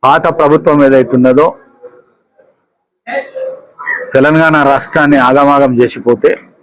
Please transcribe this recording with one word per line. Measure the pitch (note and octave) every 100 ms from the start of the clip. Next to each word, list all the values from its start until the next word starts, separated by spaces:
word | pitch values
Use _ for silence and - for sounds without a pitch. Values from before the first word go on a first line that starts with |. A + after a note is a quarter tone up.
పాత | C3 D#3 E3 D#3
ప్రభుత్వం | D3+ D3+ B2 D3 C#3
ఏదైతున్నదో | C3+ A#2 B2+ B2+ B2+ E3 - _ _ - - _ _ _ _ _ _ _ _ _ _ - C#5 - C5 - - - _ - - -
తెలంగాణ | C3+ C#3+ D#3 D#3+ D#3 C#3
రాష్ట్రాన్ని | C3+ - D#3+ D3 C#3+ B2
ఆగమాగం | C3+ C#3+ C#3+ C#3 A#2+
చేసిపోతే | A#2+ B2+ A#2+ A#2 D3 F#3 - _